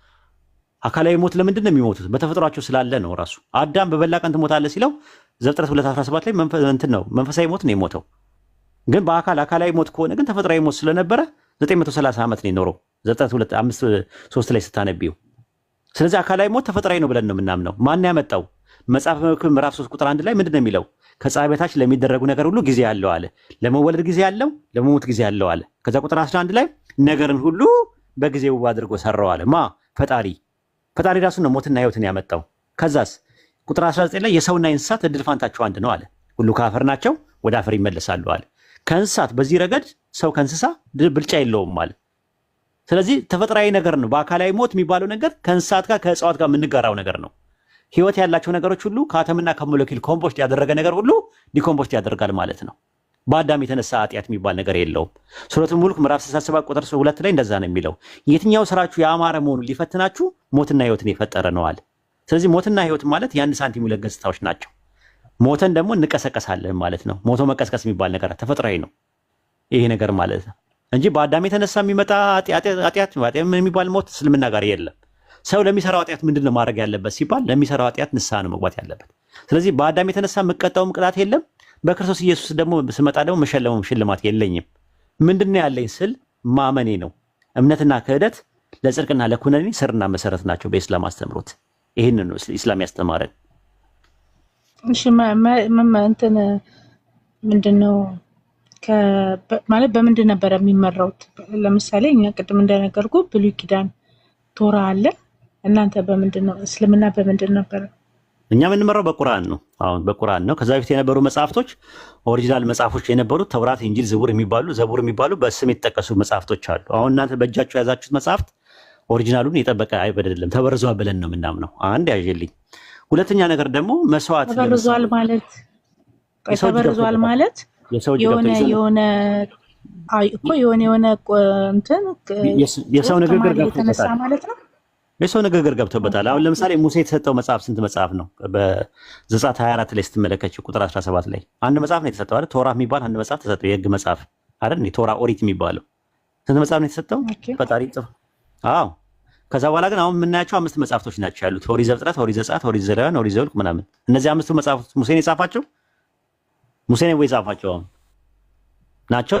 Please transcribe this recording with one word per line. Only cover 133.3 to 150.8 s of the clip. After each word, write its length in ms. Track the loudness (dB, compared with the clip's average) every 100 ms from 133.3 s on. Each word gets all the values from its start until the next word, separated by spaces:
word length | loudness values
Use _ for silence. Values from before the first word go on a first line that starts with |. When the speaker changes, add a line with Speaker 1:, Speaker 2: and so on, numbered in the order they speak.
| 4 4
Speaker 2:
ከማን 140 | 2
የተነሳ 360 | 0 0 0 2
Speaker 1:
ገብቶበታል። 200 | 0 0
Speaker 2:
ማለት 260 | -2 -2
ነው? 120 | -4 -14 _ _ _ _ _ _
Speaker 1:
የሰው 200 | 0 2
ንግግር 320 | 2 2 2
ገብቶበታል። 520 | 0 -2 0 0 0 0
አሁን 160 | 2
ለምሳሌ 300 | 2 2 0 2
ሙሴ 200 | 2 2
የተሰጠው 360 | 0 0 0
መጽሐፍ 260 | 0 0 -2
ስንት 180 | -2 -4
መጽሐፍ 300 | -2 0 -2
ነው? 140 | -2 -8 _ -6
በዘጸአት 1080 | 0 0 0 -4 _ -20 -20 _ 0 0 0
ሃያ 140 | 0
አራት 180 | 0 -2
ላይ 120 | -4
ስትመለከች 500 | -4 -2 -2 -2 -4 -10
ቁጥር 240 | -8 -4
አስራ 160 | -2 -4
ሰባት 260 | -2 -2 -2
ላይ 140 | -10 -14 _
አንድ 140 | 0 0
መጽሐፍ 220 | 0 -2
ነው 80 | -2
የተሰጠው 280 | -6 -4 -2
አይደል? 140 | -2
ቶራ 180 | -2 0
የሚባል 320 | 0 -2 -2
አንድ 140 | -4 -6
መጽሐፍ 240 | -6 -6
ተሰጠው፣ 260 | -4 -2 0
የህግ 200 | -2 0
መጽሐፍ 320 | -2 -2 -4 -6 _ _ _
አይደል? 160 | -4 -2 -4
ቶራ 200 | -2 -2 0
ኦሪት 240 | -2 0
የሚባለው 440 | -2 -2 -4 -6 -12 _ _ _ _ _ 0
ስንት 100 | 0
መጽሐፍ 220 | 2 0
ነው 80 | -2
የተሰጠው? 300 | -6 -6 -6 -6
Speaker 2:
ኦኬ። 160 | -8 -10 -6
Speaker 1:
ፈጣሪ 260 | -2 -2 -4
ጽፍ-፣ 200 | -8 -12 _ _ _ _ _
አዎ። 240 | -2 0 -2 -6 _ _ _ _ _
ከዛ 120 | -2
በኋላ 220 | 0 0 0
ግን 100 | 0
አሁን 160 | 0
የምናያቸው 420 | 0 0 -2 -2 -2
አምስት 200 | -2
መጽሐፍቶች 380 | -4